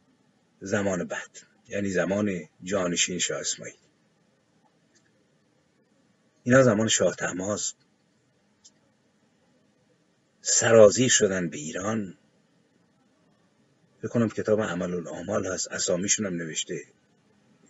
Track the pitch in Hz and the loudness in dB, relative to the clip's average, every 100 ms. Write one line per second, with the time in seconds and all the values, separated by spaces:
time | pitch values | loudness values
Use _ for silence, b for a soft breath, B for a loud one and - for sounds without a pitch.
0 | _ _ _ _ _ - 98 104 98 90 | _ _ _ _ _ -14 -4 -2 0 -4
1 | 82 - - - - _ - 101 101 90 | -6 -10 -12 -20 -20 _ -10 -6 -2 0
2 | 85 98 104 90 78 - 90 101 87 85 | 0 0 -2 -4 -8 -16 -6 -2 -2 -2
3 | - 87 - 71 - - - - _ _ | -2 -2 -4 -4 -6 -8 -10 -18 _ _
4 | _ _ _ _ _ _ _ _ _ _ | _ _ _ _ _ _ _ _ _ _
5 | _ _ _ _ _ _ _ _ _ _ | _ _ _ _ _ _ _ _ _ _
6 | _ _ _ _ 120 131 127 104 110 - | _ _ _ _ 4 6 8 4 2 2
7 | 92 - 82 90 95 101 - - _ _ | 2 0 -6 -6 -6 -4 -6 -10 _ _
8 | _ _ _ _ _ _ - _ _ _ | _ _ _ _ _ _ -20 _ _ _
9 | _ _ _ _ _ _ _ _ _ _ | _ _ _ _ _ _ _ _ _ _
10 | _ _ _ _ - - 117 113 104 95 | _ _ _ _ -4 0 6 10 8 8
11 | 127 - 104 95 85 71 78 90 98 110 | 2 4 2 0 -4 -8 -10 -6 -4 -4
12 | 95 - _ _ _ _ _ _ _ _ | -6 -14 _ _ _ _ _ _ _ _
13 | _ _ _ _ _ _ _ _ _ - | _ _ _ _ _ _ _ _ _ -14
14 | 110 120 110 - 98 104 104 90 90 90 | -4 0 -2 -2 0 0 0 -4 -4 -6
15 | 82 85 85 104 92 90 - 101 - 90 | -8 -12 -4 -4 -4 -6 -6 -6 -2 -2
16 | 101 - 104 85 82 78 - 85 - _ | 0 -2 -2 -6 -8 -8 -8 -10 -12 _
17 | _ _ _ _ _ _ | _ _ _ _ _ _